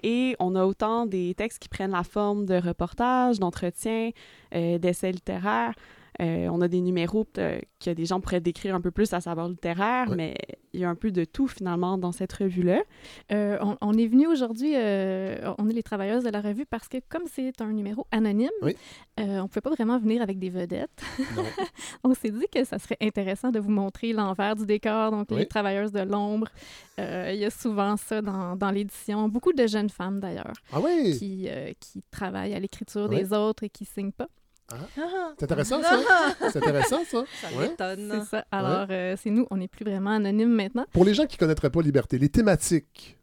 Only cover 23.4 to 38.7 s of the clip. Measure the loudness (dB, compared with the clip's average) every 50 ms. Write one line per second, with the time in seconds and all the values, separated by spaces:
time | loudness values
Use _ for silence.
23.4 | -2 0 0 0 0 2 2 2 0 -2 -4 -4 -4 -2 0 0 0 0 0 0
24.4 | 0 0 0 -2 0 0 0 0 2 0 0 2 2 2 0 -2 -2 -2 0 0
25.4 | 0 0 0 0 0 0 0 0 -2 -2 -2 -2 -2 0 0 -2 0 0 0 -2
26.4 | -2 -4 -8 -18 -20 -20 -20 -20 -20 _ _ -8 -6 -6 -4 -4 -4 -4 -2 -2
27.4 | -2 -4 -4 -4 -4 -2 0 2 2 2 0 -2 -2 -4 -4 -4 -2 -2 -4 -4
28.4 | -4 -4 -2 -2 0 0 0 0 -2 -4 -8 -10 -6 -4 -2 0 0 0 0 2
29.4 | 2 2 4 4 4 4 4 0 0 -2 -4 -4 -6 -4 -4 -4 -6 -6 -8 -8
30.4 | -8 -10 -12 -14 _ -4 -2 0 2 2 2 4 4 2 2 0 -4 -6 -6 -6
31.4 | -6 -6 -6 -8 -8 -10 -12 _ -18 -16 -16 -16 -16 _ -10 -8 -6 -6 -4 -4
32.4 | -4 -4 -4 -6 -6 -8 -8 -10 -14 -8 -4 -4 -2 2 2 0 2 2 0 2
33.4 | 2 0 -2 -2 -6 -12 _ -12 -16 -12 -8 -8 -8 -8 -6 -8 -10 -10 _ _
34.4 | _ _ _ _ _ _ -12 -12 -12 -12 -8 -8 -6 -4 -4 -4 -6 -6 -6 -8
35.4 | -2 -2 0 0 0 0 0 2 4 6 6 6 6 6 6 6 6 4 2 0
36.4 | -2 -2 0 2 2 2 4 4 2 2 2 0 -2 0 -2 -2 -2 -4 -8 -12
37.4 | -10 -6 -4 -2 -2 -2 -2 -4 -4 -4 -4 -6 -6 -4 -4 -4 -4 -4 -6 -6
38.4 | -4 _ -4 -2 0 2